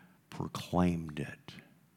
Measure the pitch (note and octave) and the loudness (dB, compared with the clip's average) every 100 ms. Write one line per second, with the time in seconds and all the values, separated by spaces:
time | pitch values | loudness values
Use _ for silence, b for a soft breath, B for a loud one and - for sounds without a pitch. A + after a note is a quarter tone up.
0 | B B _ - - - - F2 F2+ E2+ | B B _ -6 -6 -6 0 4 6 4
1 | D#2+ D2 C#2+ - - - - - _ | -2 -4 -6 -8 -14 -18 -20 -20 _